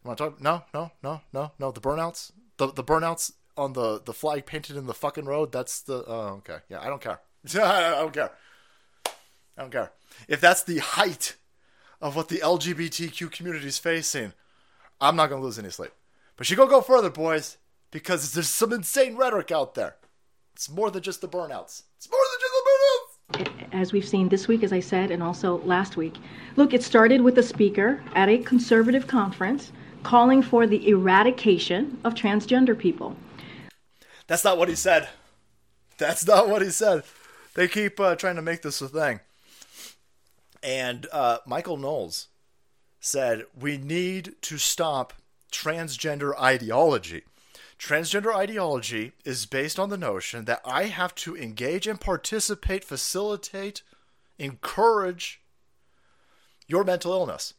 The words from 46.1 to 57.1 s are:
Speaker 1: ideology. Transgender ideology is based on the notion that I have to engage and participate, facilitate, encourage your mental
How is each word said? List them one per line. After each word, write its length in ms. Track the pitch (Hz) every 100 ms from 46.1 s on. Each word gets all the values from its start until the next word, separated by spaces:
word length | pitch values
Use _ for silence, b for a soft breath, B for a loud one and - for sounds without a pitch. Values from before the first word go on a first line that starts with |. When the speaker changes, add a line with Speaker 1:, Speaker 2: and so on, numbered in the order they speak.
| 143 143 135
Speaker 1:
ideology. 840 | 131 131 113 113 165 127 90 85 - b b b b b
Transgender 560 | - 151 165 202 208
ideology 800 | 214 202 220 175 135 110 117 113 _
is 220 | - 127 104
based 320 | 135 147 175
on 100 | 202
the 80 | 202
notion 480 | 156 98 - 117
that 160 | 110 117 -
I 180 | 131
have 300 | 202 180 180
to 200 | - -
engage 520 | 165 120 107 123 175 214
and 120 | 208
participate, 840 | - 170 - 214 - 202 - 190
facilitate, 960 | - 135 - 180 208 202 202 196 196 202 _ _ _ _ _ _
encourage 1000 | 139 127 - - 226 220 185 175 - - _ _ _ _ _ _ _ _ _ _ _ _ _
your 180 | 165
mental 280 | 190 180 175